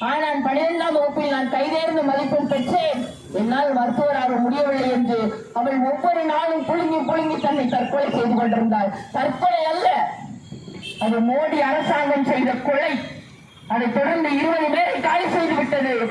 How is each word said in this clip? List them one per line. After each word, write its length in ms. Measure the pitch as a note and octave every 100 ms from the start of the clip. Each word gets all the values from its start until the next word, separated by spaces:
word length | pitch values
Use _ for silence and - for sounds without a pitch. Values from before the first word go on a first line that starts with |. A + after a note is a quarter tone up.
| A#3
ஆனால் 340 | C#4+ D#4 C#4+ C4+
பனிரெண்டாம் 480 | C#4 D#4+ E4+ E4+ D4+
வகுப்பில் 360 | C#4+ D4 D4 C4+
நான் 140 | C4 B3+
கைதேர்ந்த 460 | C#4+ D#4+ D#4+ D#4+ C#4
மதிப்பெண் 420 | C4+ D4 D4 -
பெற்றேன். 500 | C#4 B3 F4+ D#4+ B3+ B3 - - D3+
என்னால் 320 | A3 B3+ C#4+ C4
மருத்துவராக 600 | A#3+ - D4 C#4 B3+ A#3+ A#3+
முடியவில்லை 440 | C#4+ C#4+ C4+ B3+ B3
என்று 200 | A#3+ A#3 G#3+ - - -
அவள் 200 | B3+ C4 B3+
ஒவ்வொரு 320 | D4 F4 E4+ D#4+
நாளும் 320 | D4+ E4 D#4+ C#4
புழுங்கி 300 | E4 E4 D#4+ B3+
புழுங்கி 280 | D#4+ D#4+ D#4 C#4+
தன்னை 180 | D4 B3+
தற்கொலை 340 | - A#3 C#5+ C#5 A#3+
செய்து 180 | A#3 A3+
கொண்டிருந்தாள். 540 | A#3 A3+ A3+ G#3+ G3+ - - C#4+
தற்கொலை 440 | C#4 B3+ F4+ F4 D#4+
அல்ல, 160 | E4 G4 - G#3 - - - - - - - - - G#3+
அது 120 | A#3 A3+
மோடி 280 | C4 D4+ D#4 C#4
அரசாங்கம் 580 | D4+ - D4 C#4+ C#4+ C4+
செய்த 260 | C#4+ B3 B3 -
கொலை. 240 | C#4+ D#4+ C4+ - - - - - - - A3
அதைத் 200 | A#3 G#3+
தொடர்ந்து 300 | C#4+ E4 D#4 C#4
இருபது 280 | D#4+ E4 D4+
பேரை 240 | D4+ F4 - D#4+
காலி 200 | E4 F4 F4
செய்து 200 | E4 D#4
விட்டது. 340 | C#4 C#4 C4+ A#3+ A3+